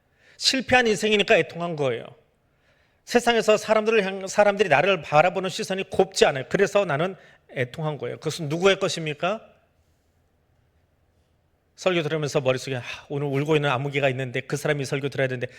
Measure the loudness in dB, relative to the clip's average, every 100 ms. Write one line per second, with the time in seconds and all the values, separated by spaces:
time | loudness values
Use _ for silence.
0 | _ _ _ -4 -2 -2 2 2 4 0
1 | 0 0 4 4 2 -4 -8 -2 -2 -4
2 | -8 -20 _ _ _ _ _ _ _ _
3 | -2 0 2 2 4 2 2 0 2 0
4 | 0 -4 -4 2 2 4 2 4 4 0
5 | 2 4 4 2 -4 -6 -4 -4 -2 0
6 | 0 4 2 2 -2 0 2 2 0 0
7 | -2 -4 -16 _ _ -8 -6 -4 -6 -6
8 | -8 -8 -8 -6 -6 2 4 4 0 -2
9 | -6 -4 -4 -4 -10 _ _ _ _ _
10 | _ _ _ _ _ _ _ _ _ _
11 | _ _ _ _ _ _ _ _ 0 0
12 | 0 -2 -2 0 0 0 -2 -8 -8 -14
13 | -8 -6 -2 -2 2 2 2 0 -2 0
14 | 0 0 -4 -6 -6 -4 -2 -2 -2 -4
15 | -4 -2 -4 -4 -8